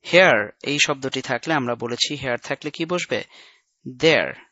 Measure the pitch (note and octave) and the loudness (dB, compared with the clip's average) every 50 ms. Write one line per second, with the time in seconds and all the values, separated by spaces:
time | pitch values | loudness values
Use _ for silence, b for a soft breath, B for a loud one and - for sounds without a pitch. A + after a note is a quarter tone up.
0 | _ - E3 F3 F#3+ E3+ B2+ G#2+ G#2 G#2 _ _ - - C#3+ D3 - - D3 C3+ | _ 4 6 6 8 8 6 4 0 -4 _ _ -6 -4 0 0 0 0 -2 -4
1 | C3 C3 - C3 - - C3 A#2 - D#3+ D#3+ D3 B2+ A#2+ A#2+ A2+ B2 A#2 A#2+ A#2+ | -4 -6 -6 -6 -4 -4 -6 -4 -2 -2 -2 0 0 -2 -4 -4 -4 -8 -4 -4
2 | - - D3 C3+ C3 C3 A#2+ A#2 - - C#3+ - - D3+ - - E3 D#3+ F3+ F3 | -4 -4 -4 -6 -4 -4 -4 -4 -4 -8 -8 -8 -8 -10 -6 -6 -4 -4 -4 -4
3 | E3 - B2+ G#2 - b b b b b b b b b _ _ _ C3+ B2+ B2+ | -4 -4 -6 -6 -6 b b b b b b b b b _ _ _ -16 -6 2
4 | D#3 D#3+ D3+ A2+ D#2+ C2 - - - _ | 4 4 4 4 2 -2 -6 -14 -20 _